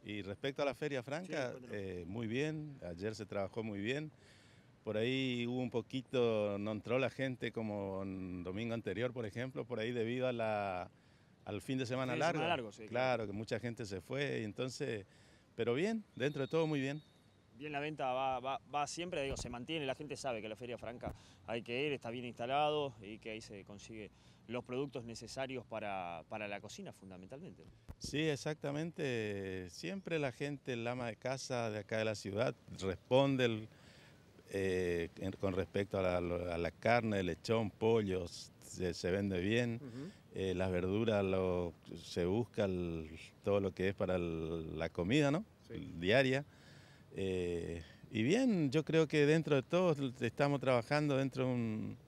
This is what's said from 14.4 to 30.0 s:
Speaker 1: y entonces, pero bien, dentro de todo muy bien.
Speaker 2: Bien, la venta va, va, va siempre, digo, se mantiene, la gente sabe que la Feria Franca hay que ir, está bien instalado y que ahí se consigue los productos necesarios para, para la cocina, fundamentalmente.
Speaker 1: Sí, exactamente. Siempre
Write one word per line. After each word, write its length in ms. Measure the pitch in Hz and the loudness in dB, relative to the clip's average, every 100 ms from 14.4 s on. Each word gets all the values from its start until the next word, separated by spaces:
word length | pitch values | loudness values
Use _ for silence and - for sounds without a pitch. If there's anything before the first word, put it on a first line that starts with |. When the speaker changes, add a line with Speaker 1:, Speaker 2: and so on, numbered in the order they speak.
Speaker 1:
y 20 | |
entonces, 600 | 107 101 127 120 135 113 95 - - - - - | -4 -4 -4 -4 -4 -4 -8 -20 -20 -20 -20 -2
pero 180 | 113 | 2
bien, 300 | 123 196 226 208 | 4 2 0 -4
dentro 280 | - 139 143 | 0 0 2
de 40 | 131 | 2
todo 220 | 160 160 | 4 4
muy 100 | 147 | 2
bien. 240 | 135 147 - - - - - 113 | 0 -2 -8 -20 -20 -20 -20 -14
Speaker 2:
Bien, 140 | 147 | -6
la 80 | 147 | -4
venta 320 | 151 151 135 | -4 -2 0
va, 260 | 127 131 131 | 2 2 0
va, 220 | 127 135 - | -2 -4 -2
va 140 | 147 143 | -2 -2
siempre, 340 | - 175 175 | -2 -4 -2
digo, 120 | 139 131 | -2 -2
se 140 | - | -6
mantiene, 340 | 120 123 160 | -8 -4 -2
la 120 | 135 127 | -2 -4
gente 200 | 151 135 | -4 -6
sabe 260 | 139 113 | -4 -4
que 60 | 107 | -4
la 60 | |
Feria 240 | 107 120 117 | -8 -8 -8
Franca 340 | 110 120 110 - - - - | -8 -8 -8 -10 -16 -20 -4
hay 140 | 117 | -4
que 240 | 113 120 151 | -2 -2 0
ir, 60 | |
está 180 | 135 117 | -2 -4
bien 140 | 120 | -6
instalado 680 | 123 113 120 139 151 151 143 110 | -8 -6 0 4 4 2 -2 -6
y 160 | 101 107 | -14 -12
que 120 | 113 | -10
ahí 100 | 110 | -10
se 240 | 107 104 | -10 -14
consigue 480 | 92 101 - 110 101 - - - - | -14 -16 -14 -12 -12 -16 -20 -20 -8
los 160 | 120 | -6
productos 400 | 120 123 143 135 | -4 -4 -4 -6
necesarios 600 | 117 113 113 - 135 127 | -10 -12 -10 -6 -6 -6
para, 600 | 107 110 104 98 87 85 80 | -6 -6 -4 -4 -6 -8 -8
para 200 | 107 104 | -8 -6
la 120 | 101 | -6
cocina, 320 | 104 - 185 | -10 -12 -12
fundamentalmente. 680 | - 95 92 95 135 175 90 80 - - - | -12 -14 -14 -12 -12 -14 -16 -20 -20 -18 -12
Speaker 1:
Sí, 200 | - 143 | -4 0
exactamente. 1500 | 156 139 - 151 143 143 165 170 147 120 107 101 95 92 90 | 0 0 -4 -4 -4 -2 -4 -2 -2 0 0 -2 -4 -4 -8
Siempre 480 | - 165 196 | -8 -6 -6